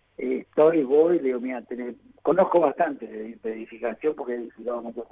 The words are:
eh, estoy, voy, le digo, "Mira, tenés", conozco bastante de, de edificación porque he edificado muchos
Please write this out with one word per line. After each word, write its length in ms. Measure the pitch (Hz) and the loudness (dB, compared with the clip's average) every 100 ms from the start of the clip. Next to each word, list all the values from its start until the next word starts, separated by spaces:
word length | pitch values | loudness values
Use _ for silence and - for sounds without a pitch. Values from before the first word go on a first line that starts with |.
| _ - | _ -8
eh, 300 | 127 131 - | -6 -6 -2
estoy, 340 | - 156 165 | 4 6 6
voy, 340 | 127 147 170 170 | 4 4 6 4
le 60 | |
digo, 160 | 135 123 | 0 -2
"Mira, 200 | 127 123 | -4 -8
tenés", 320 | - 123 123 - _ _ | -8 -10 -10 -12 _ _
conozco 380 | - 151 180 170 | 0 2 4 4
bastante 460 | 147 - 165 135 110 | 2 0 -2 -4 -10
de, 300 | 110 110 113 | -12 -12 -10
de 100 | 110 | -8
edificación 640 | 110 113 113 120 113 151 151 | -8 -12 -8 -8 -4 -4 -4
porque 160 | 127 | -6
he 20 | 120 | -8
edificado 460 | 113 - 113 120 | -8 -10 -8 -8
muchos 240 | 117 117 113 | -8 -12 -12